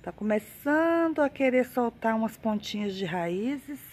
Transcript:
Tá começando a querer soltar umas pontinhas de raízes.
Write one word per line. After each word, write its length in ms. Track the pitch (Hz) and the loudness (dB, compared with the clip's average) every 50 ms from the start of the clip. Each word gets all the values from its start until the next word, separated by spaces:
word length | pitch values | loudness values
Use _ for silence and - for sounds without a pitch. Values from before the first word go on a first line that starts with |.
Tá 80 | - 180 | -12 -12
começando 1080 | - - 208 214 214 214 214 - - - - 285 294 311 330 330 339 339 330 330 311 311 | -10 -4 -2 0 0 0 0 -4 -20 -6 -2 2 2 4 4 4 4 4 2 2 2 2
a 100 | 294 269 | 2 0
querer 340 | 277 - 269 262 247 254 240 | 2 2 2 4 4 4 2
soltar 500 | 247 - 254 240 233 233 - - 226 226 | 2 0 0 0 0 -2 -2 -2 0 0
umas 200 | 220 220 220 - | 2 -2 -2 -4
pontinhas 580 | - - 226 214 208 - - - 208 208 202 190 | -4 -2 -2 -2 -2 -4 -6 -6 -4 -4 -4 -4
de 100 | 190 196 | -4 -4
raízes. 760 | 165 170 180 170 170 175 190 214 254 294 269 - - 294 262 - - | -4 -2 -2 -2 -2 -2 -2 -2 -2 -4 -4 -8 -12 -14 -14 -14 -18